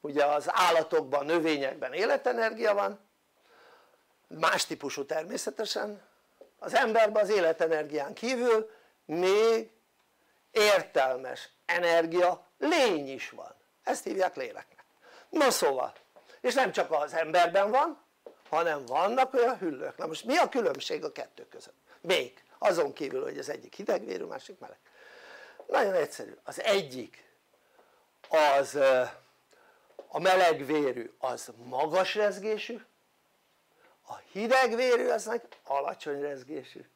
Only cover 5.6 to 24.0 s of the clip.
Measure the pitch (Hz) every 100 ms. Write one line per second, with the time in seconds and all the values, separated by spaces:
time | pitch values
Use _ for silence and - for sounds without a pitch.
5.6 | 214 214 208 208 _ _ _ _ - _
6.6 | 196 233 254 220 220 214 196 214 170 160
7.6 | 165 160 147 147 143 - 226 254 240 220
8.6 | 220 - _ _ - 160 185 202 226 226
9.6 | 226 _ _ _ _ _ _ _ _ -
10.6 | 208 196 - 156 131 131 131 127 - _
11.6 | - 175 175 170 165 170 175 175 - _
12.6 | 294 339 269 156 139 131 - - - -
13.6 | _ _ - - - 190 180 - 123 -
14.6 | - _ _ _ _ - _ - 277 -
15.6 | 156 131 131 - _ - _ - 254 247
16.6 | 233 - 170 156 147 165 156 175 175 180
17.6 | 202 254 320 302 _ _ - - - 156
18.6 | 170 151 123 135 190 247 262 262 240 240
19.6 | 180 135 147 131 160 156 226 311 294 269
20.6 | 196 139 - 151 156 - - - - -
21.6 | - _ _ - 170 175 123 - _ _
22.6 | 208 170 143 - 139 131 135 139 143 143
23.6 | 123 - 208 196